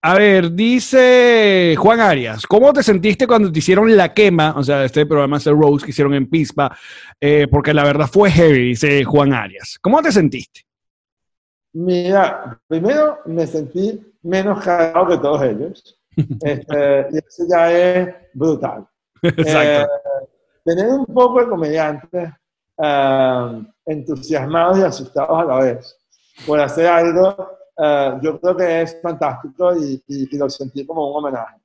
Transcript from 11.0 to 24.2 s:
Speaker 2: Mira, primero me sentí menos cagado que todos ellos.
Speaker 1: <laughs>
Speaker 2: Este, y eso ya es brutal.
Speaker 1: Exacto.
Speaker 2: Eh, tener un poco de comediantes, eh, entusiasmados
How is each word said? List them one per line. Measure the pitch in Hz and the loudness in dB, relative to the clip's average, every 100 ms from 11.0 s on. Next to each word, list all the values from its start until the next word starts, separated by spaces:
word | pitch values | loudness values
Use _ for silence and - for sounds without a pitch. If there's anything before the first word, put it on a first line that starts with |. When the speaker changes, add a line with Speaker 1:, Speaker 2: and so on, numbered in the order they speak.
| _ _ _ _ _ _ _ | _ _ _ _ _ _ _
Speaker 2:
Mira, | 165 175 180 175 196 180 - 131 117 _ | -8 -2 -2 0 2 0 -2 -14 -18 _
primero | 160 190 285 202 - - | -4 -2 0 0 -2 -8
me | 165 156 | -6 -4
sentí | 160 143 175 202 220 _ _ | -6 -8 -6 -6 -6 _ _
menos | 170 190 196 190 | -6 -4 -2 -4
cagado | 185 175 165 165 180 | -2 0 0 0 0
que | 165 | 0
todos | 147 147 | 0 -2
ellos. | 135 107 156 202 _ _ | -2 -4 -10 -14 _ _
Speaker 1:
<laughs> | _ - 147 110 | _ -6 -6 -6
Speaker 2:
Este, | 151 135 - 147 143 139 - | -6 -6 -6 -2 0 0 -2
y | 156 | -6
eso | - - 170 | -10 -10 0
ya | 175 170 | 2 2
es | 170 180 180 180 180 _ | 2 2 0 -2 -8 _
brutal. | - 160 151 131 104 98 _ _ _ | -4 -2 -2 -6 -10 -18 _ _ _
Speaker 1:
Exacto. | 175 160 156 156 147 147 143 | -4 0 0 2 2 0 -2
Speaker 2:
Eh, | 143 143 139 135 _ _ _ - | -4 -6 -10 -10 _ _ _ -4
tener | 170 214 | -2 0
un | 269 254 | -2 -2
poco | 240 247 247 | 2 2 2
de | 240 | 0
comediantes, | 190 156 156 156 147 - 180 170 - _ _ _ - | -2 -4 -2 -4 -6 -10 -10 -10 -14 _ _ _ -6
eh, | 151 143 135 135 131 127 123 113 107 _ - | -2 0 0 2 0 0 -6 -10 -16 _ -10
entusiasmados | 151 139 143 | -10 -8 -10